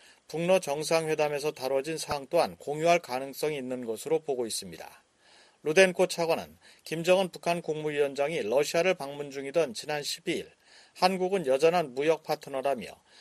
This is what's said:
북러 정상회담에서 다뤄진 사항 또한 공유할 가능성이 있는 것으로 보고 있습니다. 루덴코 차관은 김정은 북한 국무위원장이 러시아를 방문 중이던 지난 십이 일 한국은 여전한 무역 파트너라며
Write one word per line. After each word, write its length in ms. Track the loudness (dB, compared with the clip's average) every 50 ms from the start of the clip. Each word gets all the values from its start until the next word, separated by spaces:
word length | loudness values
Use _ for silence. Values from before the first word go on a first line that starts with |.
| -20 -20 -20 _ _ -8
북러 300 | -6 -2 2 2 2 2
정상회담에서 920 | 2 -2 -4 -4 0 0 0 0 2 0 0 0 0 0 0 -2 -4 -4
다뤄진 460 | -4 -4 -4 -2 0 0 -2 -2 -6
사항 280 | -6 -6 -6 -6 -6 -6 0
또한 260 | 0 2 2 0 -2
공유할 440 | -8 -8 -6 -4 0 2 4 4 2
가능성이 580 | 2 -4 -6 -6 -6 -8 -6 -4 -4 -4 -4
있는 280 | -4 -6 -6 -6 -6 -6
것으로 340 | -8 -8 -8 -2 -2 -2 -2
보고 260 | 0 -2 -2 -2 -2
있습니다. 580 | -4 -4 -8 -8 -10 -14 -16 -16 -18 -20 -20 _ _ _ _ _ _ -20 -20 -20 _ _ _ -4
루덴코 440 | 4 6 8 8 8 6 2 0
차관은 500 | 0 2 -2 0 0 0 0 -2 -8 -16 _ _ -20 -20 _ _
김정은 440 | -8 -6 -2 4 4 4 4 4 0
북한 320 | -4 -4 -2 -2 -2 -2
국무위원장이 800 | -4 -4 -6 -4 -4 -2 0 2 0 0 2 0 -2 0 0 -2 -2
러시아를 500 | 2 2 2 2 2 2 2 2 2 0
방문 360 | 0 -4 -8 -8 -10 -10 -10
중이던 440 | -10 -10 -10 -2 0 0 0 0 -2
지난 300 | -8 -6 -6 -6 -4 -4
십이 280 | -6 -8 -6 _ -4
일 200 | -4 -4 -6 -10 _ _ _ _ -20 -20 -20 _ _
한국은 520 | 2 4 4 4 2 0 0 0 0 2
여전한 460 | 2 2 4 4 4 4 2 0 -2 -4
무역 300 | 0 2 2 0 0 -2
파트너라며 640 | -6 -6 -6 -6 -8 -6 -2 -2 -2 -2 -2 -4 -10 -14 -20 _ _ _ -20